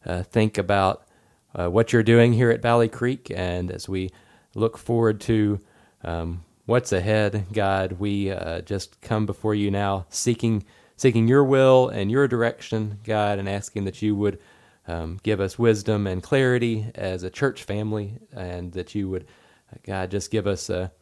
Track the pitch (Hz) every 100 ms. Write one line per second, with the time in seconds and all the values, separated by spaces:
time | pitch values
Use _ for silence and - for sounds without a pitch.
0 | - 90 90 - 110 104 92 101 95 -
1 | _ _ _ _ _ - 87 95 117 120
2 | 110 117 117 117 123 117 123 120 117 -
3 | 123 135 - 90 90 87 90 92 - 95
4 | 92 - _ _ _ - 113 - - 117
5 | 113 107 - 113 107 104 - _ _ _
6 | 82 82 82 85 82 _ - 120 127 -
7 | 92 107 104 104 92 107 98 95 95 90
8 | 104 101 98 92 85 82 87 101 - _
9 | - 110 107 98 110 107 101 101 101 98
10 | 90 - - 117 117 107 - _ _ _
11 | 135 113 113 135 139 135 131 131 127 107
12 | 98 123 139 117 117 - - 110 107 104
13 | 110 107 104 101 98 98 - - 98 -
14 | 107 104 104 98 _ _ _ _ - 82
15 | 82 90 - 104 98 - 117 107 101 104
16 | 101 92 - 139 131 123 117 110 110 -
17 | 95 92 92 - 139 - - 101 107 107
18 | 101 110 220 - 92 90 90 90 87 104
19 | 95 92 87 _ _ _ _ - - 98
20 | 92 101 - 110 98 95 - 90 92 _